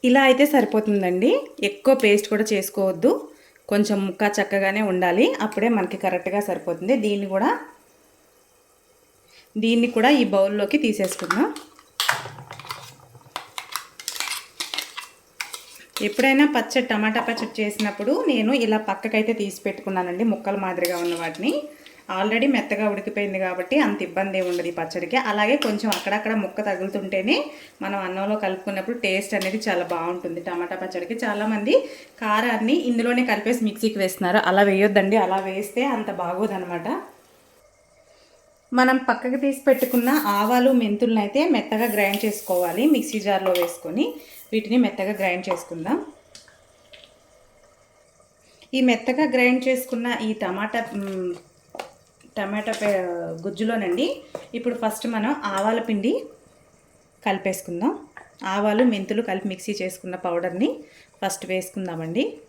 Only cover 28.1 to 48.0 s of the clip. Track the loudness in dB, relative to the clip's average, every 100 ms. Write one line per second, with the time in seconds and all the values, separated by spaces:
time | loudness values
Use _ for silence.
28.1 | -4 -2 -2 -2 -4 -6 -6 -6 -4 -2
29.1 | -2 -2 -2 -2 -4 -2 -2 -2 -4 -2
30.1 | -6 -6 -8 -6 -6 -6 -6 -6 -8 -6
31.1 | -4 -4 -2 -2 -2 4 2 2 -14 -20
32.1 | -8 -2 0 2 0 2 2 2 0 2
33.1 | 2 2 0 0 0 0 0 -2 0 -2
34.1 | 0 2 2 4 6 6 6 6 6 4
35.1 | 4 4 0 -2 -6 -4 -2 0 0 -4
36.1 | -4 -4 -2 -2 -2 -6 -6 -4 -6 -6
37.1 | -20 _ _ _ _ _ _ _ _ _
38.1 | _ _ _ _ _ _ 2 4 4 2
39.1 | -2 0 0 0 0 2 4 4 2 2
40.1 | 2 2 0 2 4 6 4 2 2 2
41.1 | 2 2 0 2 2 0 -2 0 2 2
42.1 | 2 -2 -4 -2 0 0 2 4 4 0
43.1 | -4 0 0 2 2 0 -4 -6 -2 -2
44.1 | -4 -16 -20 -6 -6 0 2 2 0 -4
45.1 | -2 -2 -2 -4 -6 -6 -8 -4 -4 -4
46.1 | -16 _ -20 -20 _ _ _ _ -20 -20
47.1 | _ _ _ _ _ _ _ _ _